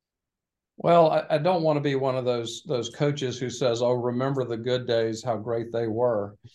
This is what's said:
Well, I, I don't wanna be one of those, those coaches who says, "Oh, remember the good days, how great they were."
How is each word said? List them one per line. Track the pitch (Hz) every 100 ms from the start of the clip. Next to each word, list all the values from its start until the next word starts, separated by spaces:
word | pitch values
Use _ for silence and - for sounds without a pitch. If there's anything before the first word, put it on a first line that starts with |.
| _ _ _ _ _ _ _ -
Well, | 156 170 160
I, | 156 - 156
I |
don't | 160 185
wanna | 156 147
be | 143
one | 135 135 127
of |
those, | 123 123 117 - -
those | 127 110
coaches | - 147 147 131 113
who | 127
says, | - 131 117
"Oh, | 120
remember | 123 120 123 135 139
the | 120 117
good | 120 123 123
days, | 117 113 107
how | 123 110
great | 110 117 117
they | 117 117
were." | 107 123 110 101 104 117